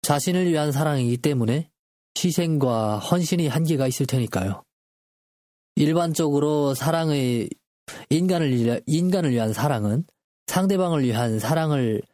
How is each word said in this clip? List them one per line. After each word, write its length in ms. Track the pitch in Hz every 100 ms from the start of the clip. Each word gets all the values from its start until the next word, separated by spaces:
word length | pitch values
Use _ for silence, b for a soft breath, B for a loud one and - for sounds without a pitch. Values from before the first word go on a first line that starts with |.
자신을 480 | - 143 185 180 180
위한 220 | 156 147
사랑이기 460 | 139 151 143 120 123
때문에 520 | 147 135 113 139 165 _ _ _ _ -
희생과 800 | 180 165 165 151 131 113 107 107
헌신이 480 | - 175 165 175 151
한계가 400 | 131 160 147 131
있을 200 | - 139
테니까요. 580 | 131 113 - 95 95 _ _ _ _ _ _ _ _ _ _ _ -
일반적으로 1000 | 151 165 170 156 160 143 147 151 143
사랑의, 760 | 131 143 165 160 143 127 120 - - _ _ - B B
인간을 400 | 156 180 170 147
위하-, 280 | 123 117 120 -
인간을 440 | 151 180 190 160
위한 220 | 120 110
사랑은 520 | 107 147 123 104 120 175 _ _ _ -
상대방을 560 | 185 190 196 180 160
위한 340 | 127 110 120 110
사랑을 640 | 110 156 160 143 120 104 -